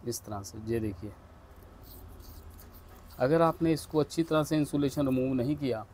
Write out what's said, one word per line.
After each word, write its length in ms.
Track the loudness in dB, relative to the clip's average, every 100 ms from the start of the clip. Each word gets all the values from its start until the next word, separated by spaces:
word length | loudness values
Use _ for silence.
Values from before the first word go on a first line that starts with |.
| -6
इस 140 | -8
तरह 200 | -6 -8
से, 140 | -8 -10
ये 160 | -2 -2
देखिए, 320 | -2 -4 -10 -14 -20 -20 -20 -20 -20 -20 -18 -18 -18 -18 -18 -18 -18 -18 -18 -20 -20 -20 -18 0
अगर 220 | 4 6
आपने 320 | 4 4 2
इसको 260 | 2 2 2
अच्छी 240 | 2 0
तरह 200 | 2 2
से 140 | 4 2
insulation 500 | 2 2 0 2 2
remove 260 | 2 2 2
नहीं 200 | 0 0
किया 280 | 0 -2 -6